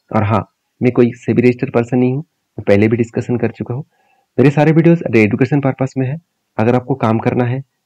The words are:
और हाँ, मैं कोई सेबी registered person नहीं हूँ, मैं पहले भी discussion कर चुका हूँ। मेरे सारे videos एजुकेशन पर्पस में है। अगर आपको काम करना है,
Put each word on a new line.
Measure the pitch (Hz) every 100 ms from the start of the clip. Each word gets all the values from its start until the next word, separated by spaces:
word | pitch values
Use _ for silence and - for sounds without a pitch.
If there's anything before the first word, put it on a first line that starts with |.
| - 110
और |
हाँ, | 104 107 - _ _ -
मैं | 123
कोई | 123 120
सेबी | 120 - 113
registered | 123 123 127
person | 120 117 127
नहीं | 127
हूँ, | 135 - _ _ -
मैं | 104
पहले | 101 110
भी | 117
discussion | 113 - 113 123
कर | 113
चुका | - -
हूँ। | 123 - _ _ _ _ -
मेरे | 135
सारे | 151 151
videos | 160 170 170 - 113
एजुकेशन | 107 120 131 147
पर्पस | 135 - 135 131
में | 127
है। | 160 _ _ _ -
अगर | 113 123
आपको | 123 131
काम | 117 113
करना | 123 120 120
है, | 131 - _